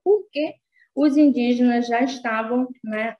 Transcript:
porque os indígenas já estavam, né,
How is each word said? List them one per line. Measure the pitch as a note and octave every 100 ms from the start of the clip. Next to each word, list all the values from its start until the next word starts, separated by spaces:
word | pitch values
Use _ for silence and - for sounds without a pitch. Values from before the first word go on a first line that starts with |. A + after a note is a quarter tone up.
porque | F4+ G#4 F#4+ C#4+ D#4+ - _ _ _
os | - D4 C#4
indígenas | D4 B3 A#3+ A#3+ B3 A#3+ A#3
já | A#3
estavam, | C4 - A#3 A3 A3+ B3 B3+ -
né, | A3 G#3+ A3+